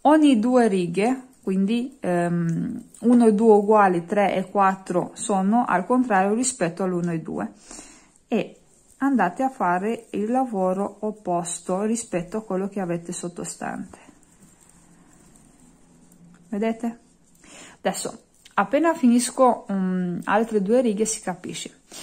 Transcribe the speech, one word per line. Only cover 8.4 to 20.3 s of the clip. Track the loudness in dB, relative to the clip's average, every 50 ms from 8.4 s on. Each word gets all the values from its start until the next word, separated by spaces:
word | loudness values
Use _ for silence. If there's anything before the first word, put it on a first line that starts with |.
| -4 -4 -10 _ _ _ _ _ _ _ _ -4
andate | -2 0 2 2 2 0 0 -2 -4
a | -4
fare | -2 -2 -2 0 0 0 -2 -4 -6 -6 -8 -10
il | -6 -6 -4 -2
lavoro | -2 -2 -2 -2 -2 -2 -2 -2 -2 -2 -4 -6 -8 -8
opposto | -8 -8 -8 -8 -6 -4 -4 -4 -4 -6 -10 -12 -6 -6 -4 -2 -2
rispetto | -2 -4 -4 -6 -6 -6 -6 -6 -6 -8
a | -10 -8
quello | -6 -6 -6 -6 -6
che | -6 -6
avete | -6 -4 -6 -8 -8 -10 -12
sottostante. | -10 -10 -12 -12 -10 -12 -12 -12 -12 -10 -10 -10 -10 -12 -14 -18 -20 -20 _ -20 _ _ _ _ _ -20 -20 _ _ _ _ _ _ _ _ -20 _ _ _ _ -20 -20 -20 -20 -20 _ _ _ _ _ -20 _ _ _ _ _ _ _ _ _ _ -20 -20 -20 -20 -14 -8
Vedete? | -6 -2 -2 -2 -4 -4 -6 -8 -8 -8 _ _ _ _ _ _ _ _ _ -20 -20 -20 -20 -20 -16 _
Adesso, | -4 -4 -4 -4 -8 -10 -12 -14 _ _ _ _ _ -8 -2
appena | -2 -2 0 0 2 2 2 0
finisco, | 2 4 4 4 4 2 0 0 4 4 4 4 2 -4 -6 -4
mm, | -2 -2 -2 -2 -2 -4 -4 -6 -6 -4
altre | 0